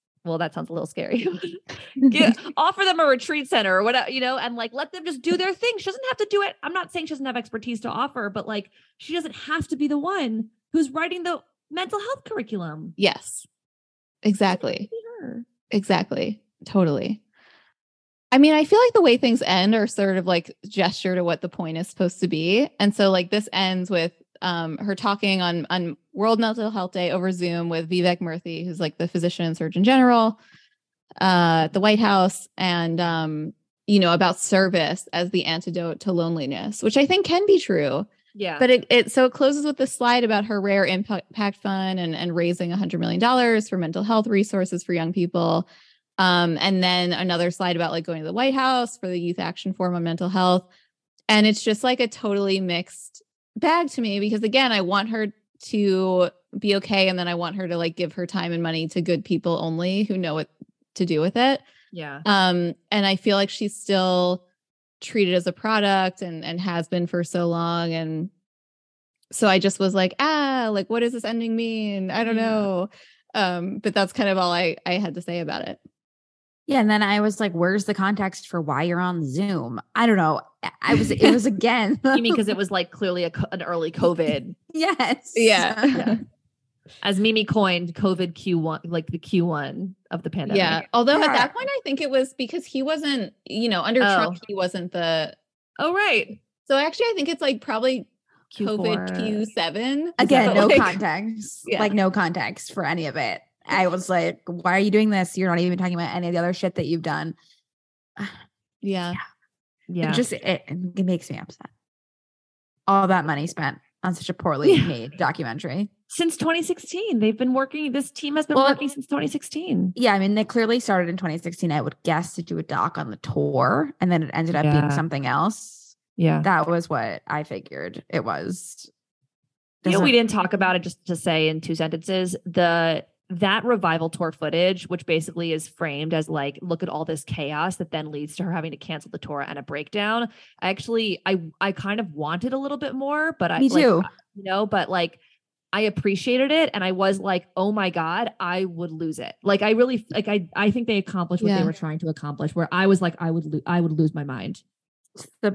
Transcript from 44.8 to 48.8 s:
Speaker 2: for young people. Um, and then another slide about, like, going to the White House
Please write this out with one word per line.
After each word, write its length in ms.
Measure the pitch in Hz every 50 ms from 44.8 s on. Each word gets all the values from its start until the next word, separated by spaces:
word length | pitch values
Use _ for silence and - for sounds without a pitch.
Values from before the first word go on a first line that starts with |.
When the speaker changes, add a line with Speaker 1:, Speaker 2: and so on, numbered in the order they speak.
| -
Speaker 2:
for 100 | - 180
young 200 | 170 165 165 180
people. 560 | 196 175 175 - 175 165 165 165 165 - _ - - _ _ _ _ _ _ _ -
Um, 400 | 190 185 180 175 175 170 165 -
and 200 | - 196 196 185
then 300 | 180 180 180 180 180 175
another 400 | 175 - 185 185 175 170 175 180
slide 240 | 175 - 190 180 175
about, 160 | 165 170 160
like, 140 | - 170 165
going 140 | - 170 160
to 40 | 156
the 60 | 160 180
White 200 | 220 254 269 269
House 440 | 269 262 262 262 247